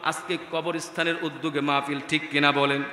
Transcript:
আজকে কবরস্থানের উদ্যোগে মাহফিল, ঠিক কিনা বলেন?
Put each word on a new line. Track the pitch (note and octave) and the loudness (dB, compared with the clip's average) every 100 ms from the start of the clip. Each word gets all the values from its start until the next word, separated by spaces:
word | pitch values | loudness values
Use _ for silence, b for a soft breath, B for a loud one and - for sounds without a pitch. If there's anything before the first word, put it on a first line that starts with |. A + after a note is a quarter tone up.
আজকে | - D#3+ - E3+ - | -2 -4 -4 -4 -2
কবরস্থানের | D#3+ E3 E3 D#3+ - E3 E3 | -4 -2 -4 -4 -2 0 0
উদ্যোগে | D#3+ C#3 D#3 C#3+ | -2 -2 -2 0
মাহফিল, | C#3+ C#3 C#3 C#3+ C3+ | 2 2 2 -6 0
ঠিক | D#3 D#3 | -2 0
কিনা | C#3+ C#3+ | 4 4
বলেন? | C#3+ C#3 C#3 C#3 | 6 4 2 -4